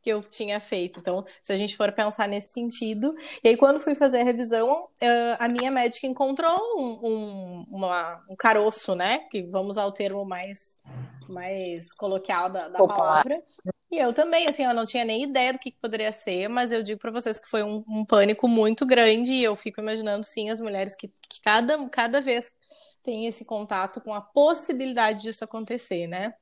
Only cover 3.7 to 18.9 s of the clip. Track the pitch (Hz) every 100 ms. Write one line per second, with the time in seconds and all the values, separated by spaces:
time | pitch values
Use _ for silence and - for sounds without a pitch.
3.7 | 294 302 285 285 247 247 233 233 226 233
4.7 | 302 359 _ 240 240 233 233 240 240 254
5.7 | 262 240 240 262 262 269 269 330 359 453
6.7 | 440 254 226 233 220 214 196 185 180 -
7.7 | 190 185 180 165 170 _ 190 226 214 208
8.7 | 214 - 185 185 262 - 214 175 190 196
9.7 | 202 202 196 202 196 196 180 190 196 -
10.7 | - 143 127 127 - - 180 180 196 185
11.7 | 170 170 - 202 190 190 180 180 185 160
12.7 | 185 190 202 160 156 196 302 - _ -
13.7 | - _ 339 254 233 330 330 330 294 262
14.7 | 233 220 247 233 220 277 269 254 262 262
15.7 | _ 233 220 214 214 - 180 202 240 240
16.7 | 226 208 214 233 226 233 220 - 220 208
17.7 | 214 220 220 214 214 202 208 247 226 214
18.7 | 226 262